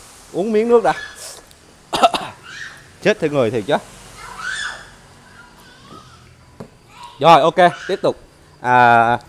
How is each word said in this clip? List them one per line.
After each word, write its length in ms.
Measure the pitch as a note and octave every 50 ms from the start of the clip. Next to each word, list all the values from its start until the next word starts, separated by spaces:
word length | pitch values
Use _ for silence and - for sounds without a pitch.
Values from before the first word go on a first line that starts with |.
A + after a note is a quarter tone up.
| - - - - - -
Uống 200 | - D#3 F#3+ A3+
miếng 160 | G#3+ G#3+ A3+ A#3
nước 140 | A#3+ A3+
đã. 100 | G3+ C4 B3+ - - - - - - - - - - _ _ _ _ _ _ _ _ -
<coughs> 100 | - - - E5+ - - - - - - - - - - - - - - - - - -
Chết 180 | - F3+ G#3+ -
thằng 120 | E3+ D3+
người 180 | D3 C#3 A#2+ G#2+
thiệt 140 | A#2+ A2+ F#2+
chứ. 80 | A#2 D3+ G#3 - - - - - - - - - - - - - - - - - - - - - - - _ _ _ _ _ _ - - - - - _ _ - - C6+ - - C6+ - - - - - - _ - _ _ _ _ _ - - - _ _ _ _ - - - - - -
Rồi 220 | C3+ E3 E3 D3
ok, 320 | C#3 E3+ D#3+ F#3 F3 F3 - - - -
tiếp 100 | F#3+ -
tục. 140 | - D3 A#2 - - _ _ _ _ _ _ _
À, 580 | - B2 B2 B2 B2 A#2+ A#2 A#2 A#2 A#2 A#2+ A#2+ -